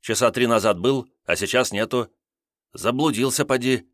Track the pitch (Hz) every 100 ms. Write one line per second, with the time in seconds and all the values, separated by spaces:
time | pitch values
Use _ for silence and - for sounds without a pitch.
0 | - 110 120 - 123 113 104 92 107 139
1 | - _ - 87 101 123 - 101 110 123
2 | 110 _ _ _ _ _ _ - 101 123
3 | 156 107 131 127 143 131 123 131 -